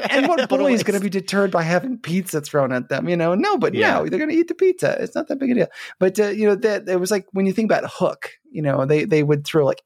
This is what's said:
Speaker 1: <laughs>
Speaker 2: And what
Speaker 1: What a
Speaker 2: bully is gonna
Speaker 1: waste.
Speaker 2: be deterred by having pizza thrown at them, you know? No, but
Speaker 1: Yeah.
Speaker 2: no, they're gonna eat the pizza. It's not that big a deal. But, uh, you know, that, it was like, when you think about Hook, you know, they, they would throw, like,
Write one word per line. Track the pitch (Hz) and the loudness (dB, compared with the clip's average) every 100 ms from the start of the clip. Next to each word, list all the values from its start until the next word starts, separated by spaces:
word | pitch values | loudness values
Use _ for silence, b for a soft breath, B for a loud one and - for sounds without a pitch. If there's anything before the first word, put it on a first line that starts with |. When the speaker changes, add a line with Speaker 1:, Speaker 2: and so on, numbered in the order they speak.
Speaker 1:
<laughs> | - | 0
Speaker 2:
And | 277 285 | 2 2
what | 330 | 2
Speaker 1:
What | |
a | 254 | 2
Speaker 2:
bully | 269 285 | 2 2
is | 226 | 2
gonna | 214 196 | 0 -2
Speaker 1:
waste. | |
Speaker 2:
be | 196 | -2
deterred | 190 185 196 196 | -4 -2 0 0
by | 180 | 0
having | 165 175 262 240 | 0 0 -2 -6
pizza | 151 185 180 156 | -4 -2 -2 -4
thrown | 143 147 131 | -2 0 0
at | 127 117 | 0 -4
them, | 139 160 | -4 -2
you | 175 | 0
know? | 165 | 2
No, | 185 403 359 | 2 0 0
but | - | 0
Speaker 1:
Yeah. | - - | 2 2
Speaker 2:
no, | - 156 | 2 -2
they're | - | -2
gonna | 311 | 0
eat | 320 339 | 0 0
the | |
pizza. | - 381 370 147 - | 0 0 2 -2 -2
It's | - - | -4 -6
not | 311 | -6
that | 285 | -4
big | 269 | 0
a | |
deal. | 240 170 B B - | 0 0 B B -2
But, | 185 196 | 0 2
uh, | 208 | 0
you | 202 208 | 2 2
know, | |
that, | 202 220 202 - | 2 0 -2 -2
it | 185 | -2
was | 185 | 0
like, | 208 - | -2 -2
when | 190 190 | -2 0
you | |
think | 185 220 | 0 2
about | 160 131 | 0 -2
Hook, | - 165 - - - 320 | -2 -2 -2 -12 -18 _
you | 220 | -4
know, | 147 135 | -2 0
they, | 135 151 | 2 0
they | 208 156 | 2 2
would | 147 147 | 2 0
throw, | 147 160 | 0 0
like, | 135 - | 2 0